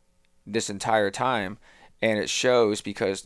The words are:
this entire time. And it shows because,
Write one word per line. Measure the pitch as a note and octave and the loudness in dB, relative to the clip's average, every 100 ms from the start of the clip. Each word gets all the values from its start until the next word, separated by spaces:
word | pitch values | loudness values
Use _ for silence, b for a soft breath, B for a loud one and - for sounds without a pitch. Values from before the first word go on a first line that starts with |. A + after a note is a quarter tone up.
| _ _ _ _ - | _ _ _ _ -6
this | A2 - | -4 -4
entire | G2+ A#2+ A2 G2+ | -6 0 2 2
time. | - B2+ A#2+ F#2+ G#2+ b b b - | 0 -2 0 -4 -10 b b b -4
And | A2 G#2+ | -2 0
it | D#2 | -2
shows | - B2+ B2 G#2+ G#2 | 0 4 4 4 0
because, | G#2 G2 G2 F#2+ | -4 -4 -2 -4